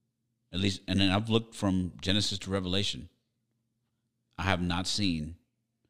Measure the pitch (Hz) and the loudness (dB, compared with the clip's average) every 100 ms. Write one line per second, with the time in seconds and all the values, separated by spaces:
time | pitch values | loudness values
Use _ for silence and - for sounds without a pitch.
0 | _ _ _ _ _ - 98 95 - 95 | _ _ _ _ _ 0 0 0 -2 2
1 | 98 95 113 110 113 - 101 92 90 - | 4 2 2 2 0 -2 0 2 0 -4
2 | 95 104 101 98 92 98 92 92 98 - | 0 0 0 -4 -4 -4 -2 -2 -2 -4
3 | - _ _ _ _ _ _ _ _ _ | -10 _ _ _ _ _ _ _ _ _
4 | _ _ _ - 92 90 90 87 92 - | _ _ _ -6 0 0 0 -2 -2 0
5 | 101 80 76 85 _ _ _ _ _ | 0 0 -6 -12 _ _ _ _ _